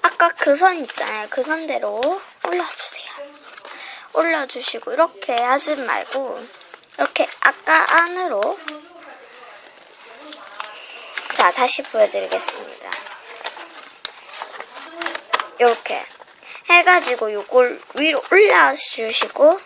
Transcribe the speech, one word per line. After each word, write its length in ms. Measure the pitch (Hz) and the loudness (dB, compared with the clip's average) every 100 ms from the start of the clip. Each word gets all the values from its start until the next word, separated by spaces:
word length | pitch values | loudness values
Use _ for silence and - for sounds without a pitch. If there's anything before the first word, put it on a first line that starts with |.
아까 280 | 349 - 339 | 0 2 0
그 260 | - 302 285 | 2 2 4
선 200 | 370 349 | 4 2
있잖아요. 500 | 269 - - 214 214 | -6 -4 -4 -4 -6
그 120 | - | -4
선대로 600 | 262 320 320 233 208 208 269 381 - - | -2 -4 -4 -4 -4 0 0 -2 -8 -8
올라주세요. 680 | 349 359 311 - - - - - 285 294 - - - - - - - | -4 -2 -4 -6 -10 -10 -14 -16 -18 -18 -20 -20 -18 -16 -16 -16 -4
올라주시고 760 | 247 330 320 262 247 - 226 - | 0 0 0 -4 -6 -6 -6 -6
이렇게 400 | 254 330 - - 240 | 0 0 0 -4 0
하지 400 | 247 277 294 285 | 2 2 0 -4
말고 680 | 233 113 - 269 262 170 240 - - - - - | -2 -4 -4 -6 -6 -8 -12 -20 -20 -20 -18 -6
이렇게 300 | 277 - 277 - | -4 0 -2 0
아까 460 | - - - 320 - 320 | -2 0 2 2 4 4
안으로. 640 | 339 359 359 208 208 381 330 302 339 349 349 - - - - - - - - - - 269 302 - - - - - - - - - - - | 2 -2 -4 -2 -2 -4 -10 -14 -18 -20 -20 -20 -20 -20 -20 -20 -20 -20 -20 -20 -20 -20 -18 -18 -18 -16 -14 -14 -18 -18 -14 -12 -6 2
자, 160 | 185 | 2
다시 300 | 214 254 - | 4 2 2
보여드리겠습니다. 1080 | 294 220 208 202 185 185 - - - - - - - - - - - - - - - - - - - - - - - - - 330 339 - - - - - | 0 2 2 2 -4 -4 -4 -8 -12 -16 -10 -10 -10 -16 -16 -14 -14 -14 -16 -18 -20 -14 -16 -16 -18 -14 -14 -14 -16 -16 -16 -8 -8 -8 -4 -4 -4 2
이렇게 420 | 240 233 - 202 - - - - - - - | 4 4 -4 -8 -8 -18 -20 -20 -20 -14 4
해가지고 640 | 349 349 359 262 247 220 | 6 6 4 2 -2 -2
요걸 480 | 208 190 254 247 - - - | -4 2 4 4 0 -10 -2
위로 260 | 311 294 - | 0 0 4
올려주시고 1300 | 370 415 359 285 269 - - 220 - 226 - 294 381 | 6 8 6 4 4 -2 -2 -2 -2 -2 6 6 6